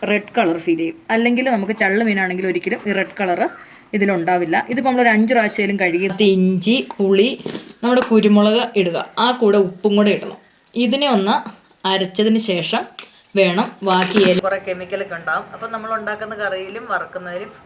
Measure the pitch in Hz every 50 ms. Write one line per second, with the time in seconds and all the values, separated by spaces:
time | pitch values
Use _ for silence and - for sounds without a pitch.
0 | - 196 208 208 202 - - - 220 170 165 165 - - 165 165 165 165 - -
1 | - _ 220 226 233 240 240 240 262 262 247 208 196 190 220 214 214 190 190 208
2 | 233 226 202 196 190 185 185 185 190 190 185 175 175 190 208 233 - 208 202 190
3 | 190 185 - - 202 185 175 170 214 349 - - - - - - - _ - 214
4 | 202 202 196 180 165 170 180 180 175 160 165 196 - - 240 240 254 262 254 247
5 | 247 240 220 214 220 226 262 240 220 208 208 - 208 196 202 196 196 180 165 175
6 | 190 196 185 185 214 202 190 185 185 185 190 180 180 - 233 269 - - - -
7 | 202 190 196 190 202 254 - - - - - - - - - _ - 233 247 254
8 | - - 233 220 214 214 208 208 208 214 214 240 247 240 - 208 190 175 165 147
9 | - - - - 214 240 247 247 240 208 202 208 196 180 180 - - 214 202 202
10 | 208 208 190 - - - - - _ _ _ _ _ _ _ 233 240 240 240 277
11 | 294 285 247 208 190 196 240 302 302 - - - _ _ - _ _ 190 190 190
12 | 190 185 185 - 214 220 220 226 220 - 185 175 165 - - 240 - - - -
13 | - - _ - _ _ - 196 190 180 175 185 240 240 - - 196 190 185 185
14 | 185 180 185 208 196 185 180 185 185 190 190 190 - 202 185 180 185 180 - 196
15 | 196 190 180 165 165 160 156 180 208 - - - 220 226 226 226 214 220 226 220
16 | 208 208 214 214 220 214 220 208 208 196 190 185 190 190 196 226 233 240 202 180
17 | 165 - - 180 180 175 175 180 202 214 - - -